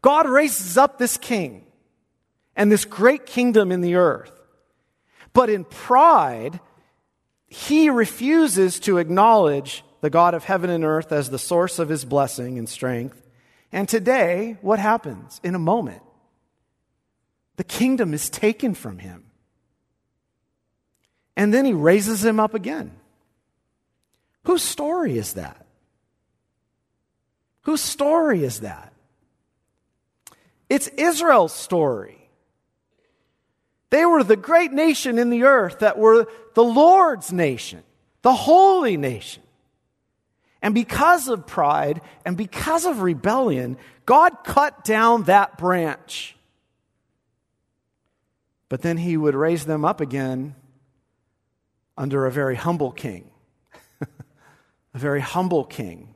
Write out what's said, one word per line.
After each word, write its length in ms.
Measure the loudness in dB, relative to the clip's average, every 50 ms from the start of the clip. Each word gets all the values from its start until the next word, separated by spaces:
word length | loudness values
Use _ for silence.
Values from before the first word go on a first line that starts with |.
God 260 | 4 4 2 2 0
raises 500 | 0 0 0 0 0 -4 -8 -10 -2 2
up 200 | 2 2 2 0
this 200 | -4 -6 -6 -6
king 500 | -8 -6 -6 -6 -6 -6 -8 -12 -18 _ _ _ _ _ _ _ _ _ _ _ _ _ _ _ _ _ _ _
and 160 | 0 2 2
this 140 | 2 2 0
great 400 | -8 -4 2 2 2 2 2 -6
kingdom 460 | -8 -4 -2 -2 2 2 2 2 2
in 100 | -2 -2
the 140 | -2 0 2
earth. 360 | 2 2 2 0 -2 -10 -20 -20 _ _ _ _ _ _ _ _ _ _ _ _ _ _ _ _ _ -20 _
But 200 | _ 2 2 2
in 140 | -2 -4 -6
pride, 960 | -12 -18 -20 -2 2 4 6 6 6 6 4 2 0 -4 -8 -10 -12 -12 -14 _ _ _ _ _ _ _ _ _ _ _ _ _ _ _ _ _
he 440 | _ -18 -16 -4 0 2 4 4 4
refuses 880 | 4 2 0 -2 -4 -6 -2 0 2 2 2 2 2 0 0 0 0 -4
to 160 | -2 0 0
acknowledge 840 | 0 0 0 2 2 4 6 6 4 4 2 0 -2 -6 -10 -16 -16 _ _ _ _
the 80 | -6 0
God 240 | 2 4 4 4 2
of 120 | -2 -4
heaven 260 | -4 -4 -2 -2 -4
and 120 | -2 -2 -2
earth 280 | -2 -2 -2 -2 -2
as 180 | -4 -4 -4 -4
the 80 | -8
source 400 | -10 -6 -2 0 0 0 0 -2
of 120 | -6 -4 -4
his 140 | -4 -8 -6
blessing 540 | -2 0 0 0 -2 -4 -10 -10 -8 -8
and 100 | -10 -10
strength. 540 | -10 -10 -8 -6 -6 -6 -6 -8 -10 -14 _ _ _ _ _ _ _ _ _ _ _
And 160 | -6 -6 -4
today, 680 | -2 -4 -2 0 0 2 2 2 0 0 -4 -6 -8 -10 -8
what 180 | -2 -2 0 0
happens? 600 | 2 0 -2 -2 -4 -10 -14 -14 -18 -20 -20 -10 -8
In 100 | -6 -4
a 60 | -2
moment, 420 | -2 -2 -2 -2 -4 -8 -12 -16 _ _ _ _ _ _ _ _ _ _ _ _ _ _ _ _ _ _ _ _ _ _ _ _ _ _ _ _ _ _ _
the 60 | -12 -12
kingdom 520 | -10 -4 -2 0 0 0 0 -2 -4 -4
is 140 | -6 -8 -10
taken 440 | -8 -2 -2 -2 -2 0 -4 -4 -4
from 240 | -6 -10 -16 -14
him. 280 | -14 -16 -18 -18 -20 _ _ _ _ _ _ _ _ _ _ _ _ _ _ _ _ _ _ _ _ _ _ _ _ _ _ _ _ _ _ _ _ _ _ _ _ _ _ _ _ _ _ _
And 160 | -2 0 2 2
then 120 | 2 2
he 80 | 2 0
raises 520 | 2 4 4 4 4 2 -2 -4 0 0
him 140 | 0 2 2
up 160 | 0 0 -2
again. 420 | -6 -8 -8 -10 -10 -12 -14 -18 _ _ _ _ _ _ _ _ _ _ _ _ _ _ _ _ _ _ _ _ _ _ _ _ _ _ _ _ _ _
Whose 180 | -2 0 0 -2
story 560 | -6 -8 -6 -6 -4 -2 -2 -2 -2 -4 -4
is 140 | -6 -8 -10
that? 340 | -12 -12 -14 -16 _ _ _ _ _ _ _ _ _ _ _ _ _ _ _ _ _ _ _ _ _ _ _ _ _ _ _ _ _ _ _ _ _ _ _ _ _ _ _ _ _
Whose 200 | _ -4 -4 -4
story 640 | -4 -8 -6 -2 0 0 2 2 2 0 0 0 -2
is 180 | -4 -6 -10
that? 320 | -12 -14 -14 -16 -18 -20 _ _ _ _ _ _ _ _ _ _ _ _ _ _ _ _ _ _ _ _ _ _ _ _ _ _ _ -20 _ _ _ _ _ _ _
It's 200 | _ -4 -4 -4
Israel's 680 | -6 -4 -2 -2 0 0 0 2 4 4 4 4 2 -4
story. 640 | -12 -8 -4 0 0 0 0 -2 -4 -8 -14 -20 _ _ _ _ _ _ _ _ _ _ _ _ _ _ _ _ _ _ _ _ _ _ _ _ _ _ _ _ _ _ _ _ _ _ _
They 140 | 2 4 4
were 180 | 4 4 4 4
the 120 | 4 2
great 360 | 0 2 2 2 2 2 2
nation 460 | -2 0 0 0 0 0 -4 -4 -2
in 140 | 0 0 0
the 120 | 0 2 4
earth 360 | 4 4 4 2 -2 -4 0
that 180 | 0 0 0
were 300 | 4 4 6 6 6 4 0 -8 -20 -20 _ _
the 100 | 2 2
Lord's 720 | 4 4 6 6 8 8 6 6 2 0 -4 -8 -8 -2
nation, 500 | -2 -2 -2 -2 -6 -12 -16 -16 -20 _ _ _ _ _ _ _ _
the 120 | 2 2 2
holy 640 | 2 4 4 6 8 8 6 4 2 0 -2 -2
nation. 440 | -2 -4 -6 -6 -8 -14 -18 -20 -20 _ _ _ _ _ _ _ _ _ _ _ _ _ _ _ _ _ _ _ _ _ _ _ _
And 140 | -4 -2 0
because 520 | -2 -2 -2 -2 0 2 4 2 2 0
of 200 | -6 -6 -6 -8
pride 540 | -8 -4 -2 0 0 0 0 0 -2 -4 -6 -8 -18 -20 _ _
and 140 | -8 -6
because 480 | -6 -8 -8 -8 -8 -4 -2 -2 -2 -2
of 160 | -2 -4 -2
rebellion, 760 | -2 -2 -2 -2 -2 -2 0 0 0 0 -2 -4 -4 -8 -10 -12 -16 -20 _ _ _
God 380 | 4 6 6 6 4 2 -2 -12
cut 400 | -2 0 0 0 0 -4 -10 -4
down 400 | -2 2 4 4 4 4 2 2
that 340 | 4 4 4 4 2 -6
branch. 800 | -4 -2 -2 0 0 -2 -4 -6 -8 _ -16 -14 -14 -14 -16 _ _ _ _ _ _ _ _ _ _ _ _ _ _ _ _ _ _ _ _ _ _ _ _ _ _ _ _ _ _ _ _ _ _ _ _ _ _ _ _ _ _ _ _ _ _ _
But 160 | _ -10 -6 -4
then 140 | -4 -4
he 200 | -4 -4 -2 -2
would 160 | 0 0 0 0
raise 320 | 0 0 0 -2 -4 -4
them 180 | -6 -6 -2 -2
up 180 | -4 -2 -4
again 520 | -8 -8 -6 -6 -6 -6 -6 -8 -10 -12 -14 _ _ _ _ _ _ _ _ _ _ _ _ _ _ _ _ _ _ _ _ _ _ _ _ _ _ _ _
under 300 | -10 -8 -6 -4 -2 -2
a 40 | -2
very 240 | -2 -2 -4 -4 -4
humble 360 | -4 -4 -6 -4 -4 -4 -6
king. 400 | -8 -12 -14 -12 -14 -14 -18 _ _ _ _ _ _ _ _ _ _ -20 _ _ _ _
<laughs> 920 | -16 _ _ -20 -20 _ _ _ _ _ _ _ _ _ _ _ _ _ -14
A 40 | -8
very 220 | -6 -4 -4 -4
humble 440 | -6 -6 -4 -4 -4 -2 -2 -4 -4
king. 480 | -6 -12 -14 -12 -14 -14 -18 -20 -20 _